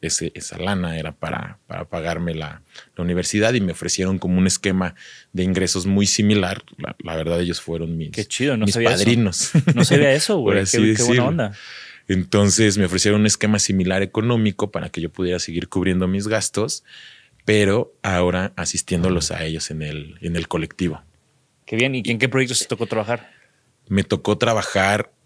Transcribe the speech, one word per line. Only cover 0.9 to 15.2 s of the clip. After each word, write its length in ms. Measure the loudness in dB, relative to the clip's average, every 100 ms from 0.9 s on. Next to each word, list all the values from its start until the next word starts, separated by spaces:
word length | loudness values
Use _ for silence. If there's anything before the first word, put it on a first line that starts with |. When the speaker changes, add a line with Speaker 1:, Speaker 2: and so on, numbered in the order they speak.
| -4
Speaker 1:
era 140 | -8
para, 460 | -8 -6 -6 -8 -14 -14
para 160 | -12
pagarme 500 | -10 -8 -6 -4 -4
la, 280 | -6 -8 -12 _ -20 -16 -6
la 80 |
universidad 500 | -2 -2 0 0 2
y 60 | 2
me 120 | 0
ofrecieron 460 | -4 -6 -2 -2 -2
como 200 | 0 2
un 100 | 2
esquema 480 | 0 0 0 -2 -6 -20 -20 -12
de 120 | -4
ingresos 420 | 0 0 0 0 0
muy 200 | 2 2
similar. 580 | 2 4 4 2 -4 -12 -14
La, 180 | -12 -12
la 160 | -8
verdad, 260 | -4 -2 0
ellos 200 | 0 -4
fueron 360 | -6 -6 -4 -6
mis, 140 | -6
Speaker 2:
Qué 140 | -8
chido, 320 | -6 -4 -2 0
no 80 |
Speaker 1:
mis 100 | 0
Speaker 2:
sabía 140 | 2 2
eso. 80 | 4
Speaker 1:
padrinos. 540 | 4 4 2 0 0 2 4
Speaker 2:
No 100 | 4
sabía 280 | 6 6 6
eso, 200 | 4 2
Speaker 1:
<laughs> 80 | 0
Por 120 | 2
Speaker 2:
güey. 60 | 2
Speaker 1:
así 140 | 2 4
Speaker 2:
Qué, 160 | 4
qué 80 | 4
buena 20 |
Speaker 1:
decirlo. 220 | 4 4 2
Speaker 2:
onda. 240 | 0 -2 -6 -16 -18 -18 -12 -2
Speaker 1:
Entonces, 680 | -2 2 4 4 4 4 4
me 100 | 0
ofrecieron 340 | 2 2 4
un 60 | 2
esquema 320 | 2 2 2
similar 420 | 2 0 2 0
económico 680 | -2 -2 0 2 2 0 -4
para 160 | -4 -8
que 120 | -6
yo 100 | -8
pudiera 260 | -4